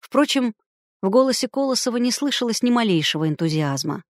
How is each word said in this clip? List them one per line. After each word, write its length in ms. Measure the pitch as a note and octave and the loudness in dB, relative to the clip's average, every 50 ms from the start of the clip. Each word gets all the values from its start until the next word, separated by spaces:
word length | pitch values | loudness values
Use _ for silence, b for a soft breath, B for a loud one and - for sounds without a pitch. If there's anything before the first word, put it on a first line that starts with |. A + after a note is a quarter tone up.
Впрочем, 540 | - - - B3 D4 D4 - C#4 B3+ A#3+ G#3+ _ _ _ _ _ _ _ _ _ - | -20 -2 2 2 2 2 2 0 0 -2 -4 _ _ _ _ _ _ _ _ _ -4
в 80 | F#3+ | 2
голосе 380 | G3 B3 C4 C4 B3 - - A#3 | 4 4 4 4 2 -2 -2 -4
Колосова 480 | - C4+ C#4 C4+ B3+ - - B3+ A#3 | -2 -2 -2 0 0 -2 -2 -2 -2
не 160 | B3 A#3+ B3 A#3 | 0 0 0 -2
слышалось 500 | - C#4+ C#4+ B3+ - B3 A#3+ A3+ - - | -2 -2 -2 -2 -2 -2 -2 -2 0 2
ни 80 | B3 | 2
малейшего 580 | A#3+ A#3+ A#3 G#3+ F#3 D#3+ D3+ - - D#3+ D#3 D#3 | 2 2 2 2 2 2 2 0 -2 0 -2 -2
энтузиазма. 760 | D3+ - E3+ E3 D#3 D#3 D#3 C#3+ C#3 C#3 - - D3 C#3+ - _ _ | -2 0 -2 -2 0 0 0 -2 -2 -4 -4 -6 -8 -8 -10 _ _